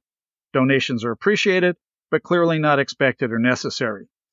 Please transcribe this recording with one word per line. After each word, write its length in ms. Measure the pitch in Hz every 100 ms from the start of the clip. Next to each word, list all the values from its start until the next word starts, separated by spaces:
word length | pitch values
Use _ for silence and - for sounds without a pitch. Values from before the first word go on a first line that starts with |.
| _ _ _ _ _
Donations 540 | 139 131 135 - 120 117
are 60 |
appreciated, 680 | 107 202 208 208 185 180 175 _ _ _
but 120 | 156
clearly 340 | - 175 170 160
not 200 | 151 143
expected 520 | 135 - 135 - 120
or 80 | 113
necessary. 680 | 123 123 127 - 120 98 - _ _